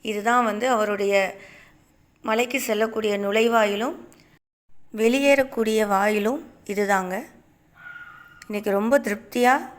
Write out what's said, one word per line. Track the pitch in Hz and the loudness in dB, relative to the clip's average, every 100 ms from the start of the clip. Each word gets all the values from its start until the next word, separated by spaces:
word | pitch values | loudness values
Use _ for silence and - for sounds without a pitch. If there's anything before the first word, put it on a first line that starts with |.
இதுதான் | - 208 214 247 | -6 -4 0 2
வந்து | 233 208 254 | 2 -2 0
அவருடைய | 233 214 202 202 196 190 - - - - _ _ _ _ _ | 0 0 0 2 2 0 -6 -20 -20 -20 _ _ _ _ _
மலைக்கு | - 220 247 269 | -4 -2 -2 -4
செல்லக்கூடிய | - 214 220 220 214 202 | -4 -2 -2 -2 -2 -2
நுழைவாயிலும் | 202 214 233 233 208 202 254 - - - _ _ _ _ _ - - 214 | 0 2 2 4 2 0 -4 -8 -18 -20 _ _ _ _ _ -20 -14 0
வெளியேறக்கூடிய | 226 262 277 277 262 240 220 220 208 | 2 4 4 4 2 -2 0 0 2
வாயிலும் | 196 208 214 208 294 - - | 2 2 0 -2 -4 -10 -18
இதுதாங்க. | - 202 202 196 180 190 302 - _ _ _ - - - - - - - - | -8 -4 0 0 0 -8 -10 -20 _ _ _ -20 -20 -20 -20 -20 -20 -20 -10
இன்னைக்கு | 208 208 | -6 -2
ரொம்ப | 196 220 285 | 0 2 2
திருப்தியா | 220 208 - 247 247 277 - | 0 -6 -6 2 4 2 -2